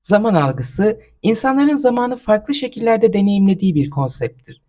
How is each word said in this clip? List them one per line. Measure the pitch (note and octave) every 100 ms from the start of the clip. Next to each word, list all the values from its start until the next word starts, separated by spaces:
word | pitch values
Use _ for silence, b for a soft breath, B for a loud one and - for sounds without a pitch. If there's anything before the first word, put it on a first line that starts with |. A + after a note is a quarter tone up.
Zaman | - G3+ A3+
algısı, | F3+ C#3 B2+ B2 - G#3 A3 B B
insanların | - A3+ C4+ C4+ C#4+ C#4+
zamanı | B3+ A#3+ B3 B3
farklı | - G#3+ G#3+
şekillerde | C#4+ B3 - A3+ A3 A3+
deneyimlediği | G3+ G3+ G3+ G3 F#3+ F#3+
bir | D3+ C#3+
konsepttir | C#3+ C3 - A#2 _ - -